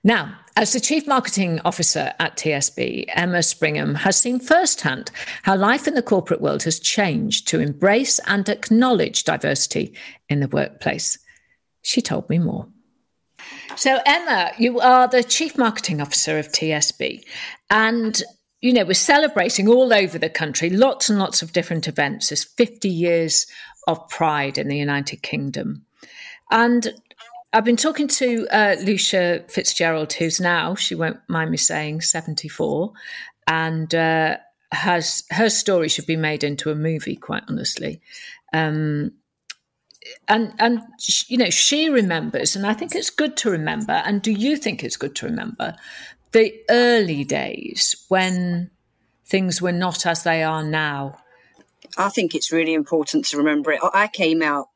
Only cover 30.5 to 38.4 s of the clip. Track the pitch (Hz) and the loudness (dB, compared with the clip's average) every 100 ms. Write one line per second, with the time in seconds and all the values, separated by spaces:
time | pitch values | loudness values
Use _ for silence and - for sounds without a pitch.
30.5 | 170 160 190 - 165 160 - - 165 160 | 2 0 -2 -4 -2 -4 -4 -4 -2 -2
31.5 | 160 - 156 151 156 - 165 160 147 151 | 0 0 -2 -6 -4 -2 -2 -4 -8 -10
32.5 | - 156 147 202 - - - - _ - | -4 -2 -2 -4 -6 -18 -16 -18 _ -2
33.5 | 160 160 160 160 165 165 160 156 - - | 0 -2 -4 -2 0 2 2 0 -2 -10
34.5 | _ _ - 180 175 160 - - - 226 | _ _ -4 0 0 -2 -6 -6 0 2
35.5 | 208 - 180 156 - - 160 156 151 147 | 2 2 2 2 -2 -2 -2 -2 -2 -4
36.5 | 143 156 151 160 160 - - - - - | -2 -4 -2 -2 -2 -6 -10 -8 -8 -6
37.5 | 151 - - 165 160 _ - - - | -6 -4 -6 -8 -10 _ -20 -20 -20